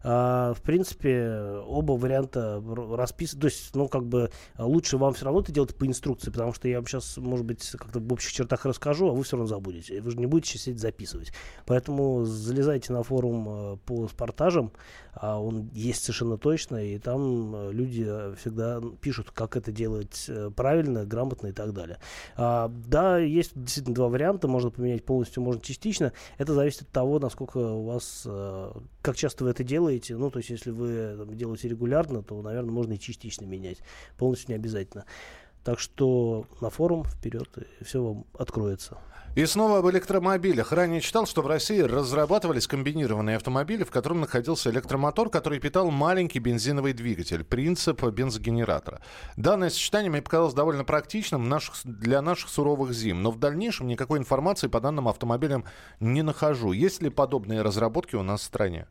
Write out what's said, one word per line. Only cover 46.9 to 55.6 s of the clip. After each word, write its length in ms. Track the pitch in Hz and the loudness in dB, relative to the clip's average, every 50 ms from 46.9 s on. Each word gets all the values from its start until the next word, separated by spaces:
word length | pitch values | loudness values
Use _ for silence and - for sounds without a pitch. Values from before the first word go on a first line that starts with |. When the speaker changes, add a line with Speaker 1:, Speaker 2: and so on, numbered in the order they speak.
| 131 | 0
Speaker 2:
двигатель, 500 | 117 117 120 107 85 85 - 87 82 78 | 0 -2 -2 -2 -2 -2 -2 -2 -4 0
принцип 580 | - - 117 139 165 180 - - 170 156 - | 0 0 2 2 2 2 2 2 0 2 2
бензогенератора. 1000 | - 120 104 123 131 135 110 110 107 117 117 117 117 101 82 71 - - - - - - - - - - - | 0 0 2 2 0 0 -2 -2 0 0 2 2 2 2 2 0 0 -6 -12 -12 -16 -18 -18 -16 -16 -12 -8
Данное 320 | - 104 160 208 190 185 165 | 2 4 4 4 4 4 0
сочетание 420 | - - - - - 208 208 185 | 0 0 0 2 2 2 2 2
мне 120 | 151 147 | 0 -2
показалось 320 | 143 - - 160 165 156 120 | 0 2 4 4 4 4 4
довольно 300 | 135 147 165 151 139 131 | 4 4 4 2 0 0
практичным 600 | - 151 151 147 - - 220 208 - - 135 117 | 2 0 0 0 -2 -6 -4 -2 -2 -2 0 2
в 40 | 120 | 2
наших, 260 | 139 151 - - - - - | 0 0 -2 -6 -10 -10 -10
для 380 | 131 113 101 110 117 131 139 | -10 -10 -2 2 2 2 4
наших 260 | 143 165 175 - - - | 4 2 -2 -2 -4 -4
суровых 460 | - - 143 147 147 135 139 127 120 | 0 2 4 4 4 2 2 -2 -2
зим, 280 | 113 110 110 87 87 | -2 0 0 0 2
но 80 | 95 113 | 0 0
в 80 | 113 113 | 0 2
дальнейшем 500 | 147 143 147 165 214 233 202 - 131 123 | 0 0 2 0 -2 -2 -2 -2 -2 -4
никакой 320 | 120 - 135 123 151 147 | -2 -2 0 0 0 -2
информации 480 | 127 - 139 131 147 185 202 - - 123 | 2 2 2 2 4 2 2 2 0 0
по 120 | - 117 | 0 2
данным 260 | 113 139 156 147 127 | 0 2 0 2 2
автомобилям 580 | 113 104 - - 117 117 123 147 147 139 127 | 2 0 0 0 0 2 2 2 2 0 0